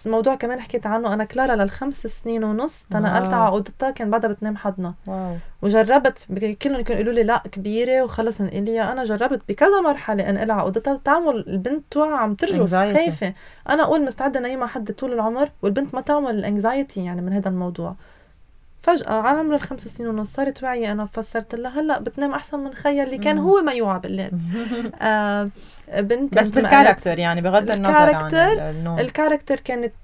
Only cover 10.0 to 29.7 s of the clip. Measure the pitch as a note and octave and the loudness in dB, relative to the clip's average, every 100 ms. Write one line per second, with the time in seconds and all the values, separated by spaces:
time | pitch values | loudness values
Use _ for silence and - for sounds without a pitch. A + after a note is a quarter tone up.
10 | - G#3 F#3+ G3 A3 G#3 F#3 G#3+ C#4 C4+ | -2 -2 0 0 0 0 0 -2 -2 -2
11 | C#4 D#4 E4 A#3 - F#3+ G3 D4 - C#4+ | 2 2 2 -2 -2 -4 -4 -6 -4 0
12 | D#4 C#4+ A3 G3+ F4+ E4+ F#3+ F#3 G3+ G3+ | 0 0 -2 -2 -2 2 2 2 4 2
13 | E4+ D#3 F#3 F#3+ - - - D4 D4+ D#4 | 2 -2 -6 -8 -16 -14 -2 2 4 2
14 | C4+ - C4+ C4 B3 C4 A#3+ B3+ G#3 G#3 | 0 -2 -2 -2 -4 -4 -6 -6 -8 -6
15 | C4 A#3 G#3+ A#3+ D4 - G3 G3+ C#4 C4 | -4 -2 -2 0 -2 0 -2 -2 -2 -6
16 | B3+ D4 C4+ G#3+ G3+ G#3 A3 C4+ C#4 G3+ | -2 0 0 -2 -2 0 0 0 -4 -6
17 | F3+ F3+ F3+ G3 G3 F#3 F3+ F3 E3+ F#3+ | -6 -6 -2 -2 -2 -4 -4 -6 -8 -10
18 | - - _ _ - - - - - E4+ | -18 -20 _ _ -20 -20 -20 -4 2 2
19 | - A3 A3+ D4 D#4+ D4 - C4+ A3+ - | 2 0 2 2 2 -2 -2 -10 -12 -10
20 | A#3 A3 G#3 - C#4 C4+ C4 B3 A3 G#3 | -6 -4 -6 -4 -4 -2 -6 -4 -2 -4
21 | G#3 - A3 A3+ G#3+ A#3 B3 C4+ D#4 C#4 | -6 -8 -6 -6 -6 -8 -6 -4 -2 -2
22 | G#3+ - C#4+ C#4 - C#4+ C#4 C4 C#4+ C#4+ | -4 -4 -4 -4 -6 -8 -8 -4 0 0
23 | C4+ C4 D4 D4+ D#4+ G4 D#4 B3 G#3 F#3 | 0 -2 0 2 4 4 4 0 0 -2
24 | F#3 F#3+ F#3+ F3+ E3+ G#3+ A3+ A#3+ A3+ - | -4 -6 -4 -4 -4 -4 -4 -6 -6 -2
25 | A3 G#3+ G#3 G3+ G3+ - - - - - | 0 2 0 -2 -4 -8 -20 -20 -6 -2
26 | G3+ A#3+ C#4 G#3 G#3+ A3+ G#3+ C#4 C4 F#3 | 0 0 2 4 4 4 8 8 8 6
27 | F#3 E3 E3+ E3+ F3 G3 G#3 G3+ G3 D4+ | 2 0 0 2 4 4 2 0 4 6
28 | D4+ - D#3 D#4+ F4+ A4 D#3 D#3 E3 E3 | 8 6 2 4 4 4 -2 -4 -4 -2
29 | B3+ - D4+ D4 - C4 - | -2 0 2 0 0 -4 -2